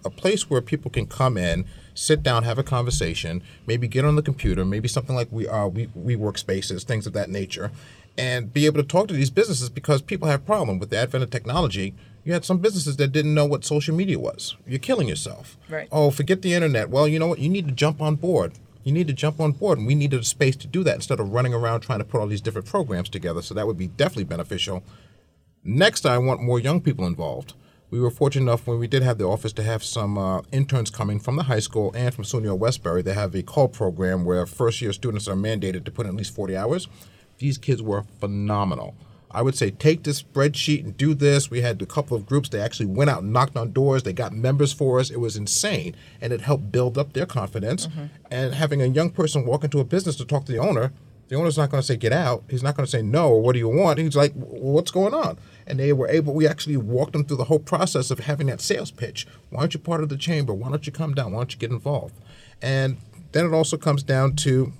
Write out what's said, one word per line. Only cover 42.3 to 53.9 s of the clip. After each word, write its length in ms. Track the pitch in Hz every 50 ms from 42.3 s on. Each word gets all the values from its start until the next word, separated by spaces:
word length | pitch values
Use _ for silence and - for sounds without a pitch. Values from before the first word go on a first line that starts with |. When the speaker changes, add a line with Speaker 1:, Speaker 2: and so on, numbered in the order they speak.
| 135 143 135 -
Speaker 1:
They 120 | 117 101
actually 260 | 107 117 - - 110
went 240 | 95 95 127 143 143
out 120 | 123 82
and 100 | 95 104
knocked 240 | 117 127 131 - -
on 140 | 120 117 117
doors. 300 | - 131 139 139 135 131
They 100 | - 101
got 200 | 87 127 117 -
members 400 | 101 110 120 131 139 139 147 139
for 260 | - - 143 131 123 127
us. 100 | 131 143
It 100 | 131 120
was 160 | 117 110 104
insane. 580 | 107 104 98 - - - 208 175 110 87 87 - - - - - -
And 120 | 120 120
it 80 | 123 107
helped 320 | - 143 143 139 101 104
build 260 | 107 123 127 123 117 139
up 140 | 143 143
their 140 | - 135 180
confidence. 600 | - - 123 98 - - 107 101 113 160 185 -
Speaker 2:
Mm-hmm. 180 | 160 147 156 143 151 - - - -
Speaker 1:
And 240 | 123 127 135 123 135
having 280 | 139 156 147 143 139
a 40 | 127
young 240 | 131 131 151 170 175
person 360 | - - 156 151 - 143 117
walk 160 | 120 131 135
into 160 | 156 143 151 143
a 60 | 123
business 320 | - 175 190 185 165 139
to 80 | - 120
talk 220 | - 147 139 143
to 60 | 135
the 60 | 120 113
owner, 340 | 160 208 160 110 123 135 - - - - - - - _
the 80 | 131
owner's 200 | 147 170 165 139
not 140 | 156 143 139
gonna 120 | 147 135 131
say, 120 | - 123
"Get 160 | 101 - 113
out." 300 | 131 170 165 123 123 - - -
He's 120 | 131 120
not 140 | 131 143 143
gonna 120 | - 135 -
say, 140 | - 117
"No," 260 | 110 104 131 165 165 135
or, 120 | 117 110
"What 120 | 113 123
do 80 | 127 123
you 80 | 113 113
want?" 320 | 131 175 196 165